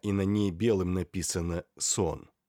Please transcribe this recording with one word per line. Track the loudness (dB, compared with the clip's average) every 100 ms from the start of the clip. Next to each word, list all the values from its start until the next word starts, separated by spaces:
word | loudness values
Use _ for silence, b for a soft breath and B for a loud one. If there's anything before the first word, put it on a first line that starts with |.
и | -2
на | 0 2
ней | 2 0
белым | 0 2 2 2
написано | 0 -2 -4 -4 -2 -2 -4 -8 -6
"Сон". | -2 0 0 -2 -10 _